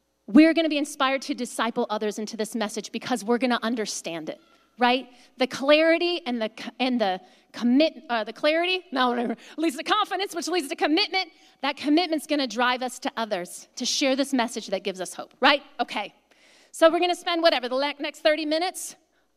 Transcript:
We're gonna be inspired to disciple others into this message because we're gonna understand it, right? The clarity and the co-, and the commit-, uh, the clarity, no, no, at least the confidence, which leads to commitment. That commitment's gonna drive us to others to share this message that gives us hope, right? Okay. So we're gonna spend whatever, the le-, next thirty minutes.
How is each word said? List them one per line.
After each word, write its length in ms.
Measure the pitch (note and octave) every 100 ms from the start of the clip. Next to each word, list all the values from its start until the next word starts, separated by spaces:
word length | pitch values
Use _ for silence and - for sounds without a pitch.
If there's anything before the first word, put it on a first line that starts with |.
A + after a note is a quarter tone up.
| _ _ -
We're 260 | A3 D#4+
gonna 140 | D#4+ D#4+
be 100 | D4
inspired 440 | D4 - C4 C4+
to 100 | -
disciple 540 | A3+ A#3+ - A#3 A#3+ A#3
others 300 | G#3+ G#3+ G3+
into 160 | G#3+ G#3+
this 180 | G#3+
message 380 | A#3 G#3 G#3 -
because 320 | A3+ - B3
we're 140 | G3+ A#3+
gonna 220 | B3+ A#3
understand 640 | A3 A#3 G#3 - E3+ E3 D#3+
it, 140 | - _ _ _ -
right? 300 | B3 B3+ - - - -
The 100 | B3+
clarity 760 | - C#4 D4+ E4 E4 F4 F4 B3
and 160 | A#3+
the 80 | A3
co-, 200 | - A#3+ -
and 200 | B3+ A#3+
the 220 | G3 F#3 - _ _
commit-, 520 | - A#3+ C4 D#4 A#3+ -
uh, 140 | A#3
the 100 | G#3+
clarity, 520 | A3 D4+ D#4+ F4+ F#4 -
no, 240 | C4 B3 A#3+
no, 160 | A#3
at 80 | - - -
least 200 | D#4+ C4
the 60 |
confidence, 520 | D#4+ G#4 G4+ F#4 G4 E4
which 120 | D4
leads 200 | F4 C#4
to 80 | E4+
commitment. 560 | F4 D#4+ G#4 F#4+ E4+ _ _ _
That 160 | C4+ C#4+
commitment's 500 | D4 D4+ F4+ D#4 -
gonna 180 | D4 C4
drive 380 | G#3+ B3 B3+
us 160 | B3+ -
to 120 | C4 -
others 500 | A3 F#3+ F3 - - -
to 80 | A#3+
share 300 | - C#4 C4
this 180 | C4+
message 340 | C4 A3+ A3+ -
that 160 | G3
gives 180 | G3 F#3
us 140 | F3 -
hope, 180 | - _
right? 240 | C4+ D4 - -
Okay. 340 | A#3+ A3 G3+ _ _ _ _ _ _
So 200 | - D#4+
we're 80 | E4
gonna 160 | F4 F4
spend 260 | F4+ E4+
whatever, 260 | E4 C#4+ A#3+
the 60 | B3+
le-, 200 | C#4+ C#4
next 220 | D4+ -
thirty 260 | D#4+ D4+ D#4
minutes. 500 | D#4+ F#4 F4 - - _ _ _